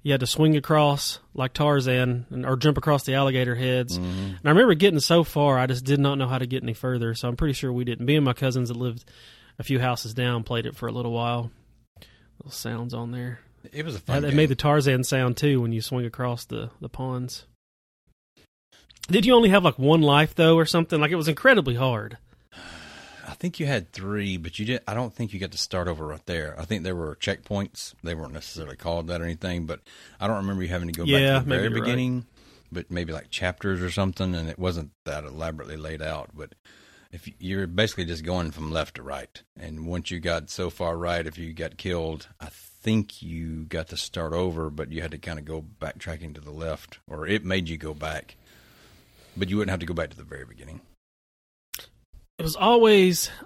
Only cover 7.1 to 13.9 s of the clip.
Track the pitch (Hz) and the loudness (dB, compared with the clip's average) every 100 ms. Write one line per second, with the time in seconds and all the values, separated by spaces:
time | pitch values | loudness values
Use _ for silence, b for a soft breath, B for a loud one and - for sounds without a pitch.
7.1 | 113 123 123 160 131 131 123 123 117 123 | -2 -4 0 0 0 -2 -2 -2 -2 2
8.1 | 151 135 123 131 127 120 120 123 117 - | 4 4 2 0 0 -2 -4 -6 -6 -14
9.1 | B B B B - - 131 127 123 110 | B B B B -12 -2 0 2 -2 -4
10.1 | 117 123 120 113 120 113 - 117 123 120 | -2 0 -2 -2 -4 -4 -6 -6 -4 -4
11.1 | 117 120 120 113 - _ _ _ _ b | -2 -2 -2 -4 -10 _ _ _ _ b
12.1 | b b _ 135 - 117 113 120 117 117 | b b _ -16 -10 -8 -6 -6 -8 -8
13.1 | 123 123 117 _ _ - 147 160 | -8 -8 -10 _ _ -16 -10 -8